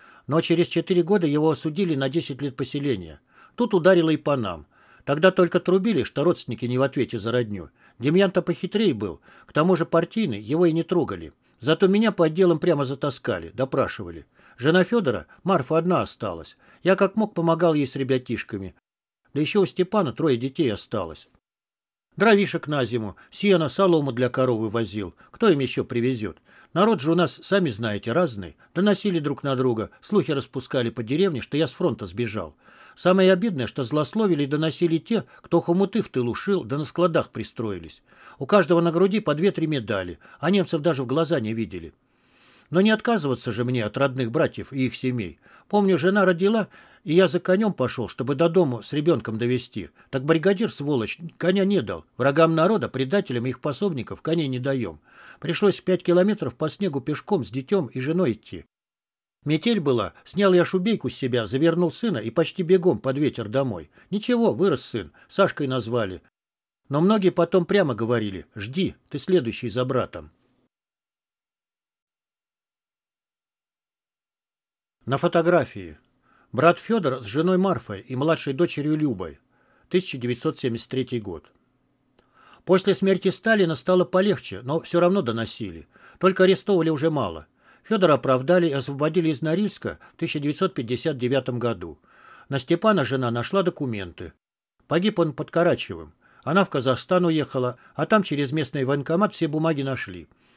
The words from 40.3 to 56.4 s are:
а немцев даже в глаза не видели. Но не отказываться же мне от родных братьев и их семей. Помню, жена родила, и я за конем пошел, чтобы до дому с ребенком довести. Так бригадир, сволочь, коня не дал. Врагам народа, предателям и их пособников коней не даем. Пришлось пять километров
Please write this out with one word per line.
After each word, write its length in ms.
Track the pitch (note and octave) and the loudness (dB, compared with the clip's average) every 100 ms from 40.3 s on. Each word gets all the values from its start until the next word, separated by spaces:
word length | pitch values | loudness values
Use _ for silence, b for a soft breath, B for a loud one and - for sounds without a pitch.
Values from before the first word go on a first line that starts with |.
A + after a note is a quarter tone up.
| B | B
а 100 | D3+ | 0
немцев 300 | G3+ E3 D#3+ | 0 0 0
даже 220 | D#3 C#3 | 0 0
в 40 | A#2+ | 0
глаза 320 | C#3+ D#3 D#3+ | 0 0 0
не 140 | G#2+ | -2
видели. 400 | A2+ G2+ F#2 D#2+ - _ b b b b b b | -4 -6 -8 -14 -20 _ b b b b b b
Но 100 | D#3+ | 2
не 100 | G#3 | 4
отказываться 640 | G#3+ A#3+ A#3 C#3+ B2 B2+ | 2 0 0 0 -2 -4
же 140 | G#2+ A#2+ | -4 -2
мне 180 | B2+ | -2
от 140 | G#2 C3 | -2 0
родных 320 | C#3 B2+ A#2 | 0 0 -2
братьев 420 | C#3+ C#3 - F#2 | 0 -2 -2 -10
и 140 | C#3 C3 | -4 -4
их 100 | - | -2
семей. 420 | B2+ B2 F2+ - b b b | -4 -4 -6 -10 b b b
Помню, 300 | G#3 G3 E3+ | 2 2 2
жена 260 | F3 G3+ | 2 2
родила, 440 | F#3+ E3+ G3 A3+ F#3+ B B B | 2 2 2 0 -2 B B B
и 80 | - | 0
я 160 | E3 F#3 | 4 4
за 100 | E3+ | 2
конем 360 | F3+ F#3 A3 | 0 2 0
пошел, 340 | - B2 - G#2 | 0 -2 -2 -8
чтобы 260 | - B2 | -6 -4
до 140 | C#3 E3+ | 0 2
дому 340 | F3 D#3 A#2 | 4 2 0
с 120 | - | -6
ребенком 420 | C#3+ D3+ C#3 G#2+ A2 | -2 0 0 -2 -4
довести. 540 | A#2+ B2+ - - F2 b b | -2 -2 -4 -10 -12 b b
Так 160 | C3+ | -6
бригадир, 460 | C#3+ D#3+ F#3 F#3+ A3+ | 0 2 2 0 -2
сволочь, 480 | - D3 C#3 G#2 - E3 - | -4 -2 -2 -2 -6 -14 -4
коня 300 | E3 G3 F#3+ | 0 2 2
не 160 | G3+ | 0
дал. 240 | G2+ E2+ - - | -2 -6 -10 -2
Врагам 380 | C3+ C#3+ D#3+ | 0 4 4
народа, 340 | D#3+ F3 A3 G#2+ | 4 2 2 -2
предателям 560 | C3+ C3 G3+ G3 A#2+ | -4 -2 -2 -2 -4
и 60 | B2+ | -4
их 100 | A#2+ | -4
пособников 640 | D3+ C#3 G3+ C#3+ G#2 F#2+ | -6 -4 -4 -4 -8 -8
коней 260 | - E3+ C#3+ | -2 -2 -2
не 100 | B2+ | -2
даем. 440 | C3+ C3+ G2+ D2+ B B B B | -2 -2 -4 -8 B B B B
Пришлось 440 | D3+ E3 G3+ - | -6 0 2 2
пять 200 | - F3+ | 0 0
километров 520 | - F3 F#3+ G#3 | 2 4 4 0